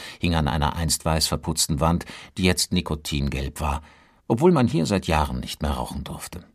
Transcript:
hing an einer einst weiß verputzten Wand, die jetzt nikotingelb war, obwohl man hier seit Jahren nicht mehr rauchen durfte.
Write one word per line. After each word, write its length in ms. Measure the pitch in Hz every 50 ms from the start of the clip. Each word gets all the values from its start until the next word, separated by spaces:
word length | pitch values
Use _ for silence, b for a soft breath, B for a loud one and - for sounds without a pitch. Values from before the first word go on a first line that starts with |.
| B B B B
hing 160 | - 87 85
an 120 | 80 76
einer 280 | 71 - 78 73 73 -
einst 300 | 85 82 73 - - -
weiß 220 | 82 78 82 -
verputzten 520 | - - 73 - 82 80 - - - 80 69
Wand, 260 | 80 82 85 80 - B B B B B B
die 60 | - 92
jetzt 300 | 90 90 - - - 95
nikotingelb 880 | 90 - - 78 76 - - 76 69 69 67 - 67 67 69 - -
war, 200 | 80 71 71 73 b b b b b b b b b
obwohl 240 | - 135 117 156 185
man 160 | 175 143 120
hier 180 | 110 131 165 160
seit 220 | 120 104 92 -
Jahren 320 | - 80 78 73 69 64 64
nicht 220 | - - - -
mehr 100 | - 73
rauchen 320 | 67 64 62 - - 71 71
durfte. 400 | - - - - - - - - -